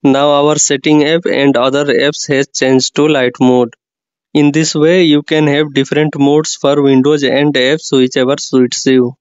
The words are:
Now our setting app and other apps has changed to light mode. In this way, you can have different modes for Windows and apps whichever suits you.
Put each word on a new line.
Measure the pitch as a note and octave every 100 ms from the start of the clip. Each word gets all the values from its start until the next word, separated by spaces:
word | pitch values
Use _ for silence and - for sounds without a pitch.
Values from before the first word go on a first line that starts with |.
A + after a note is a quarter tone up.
Now | D3 C3+ D3
our | C#3+ D3 D3
setting | - C#3 D#3 D3+
app | D3 E3 -
and | - C#3 B2
other | C3 C#3 D3
apps | A#2 C#3+ D3 -
has | C#3 C#3
changed | - C3 C3 B2 -
to | D3+
light | D3 B2 -
mode. | B2+ B2+ A#2+ _ _ _ _ _ _
In | D3+ D3
this | D3+ D#3 D#3
way, | D#3 F3+
you | E3+ D3
can | D3 D#3 D3+
have | C#3+ D3+
different | C3+ C3+ D3 D#3 C#3+
modes | C#3 D3 D#3 -
for | C#3 D3
Windows | C#3 C3 C3+ D3+
and | C3+ B2+ D3
apps | C#3 B2+ D#3 -
whichever | C3+ B2+ C3+ B2+ C#3
suits | - C3+ B2 - -
you. | C3 B2 C3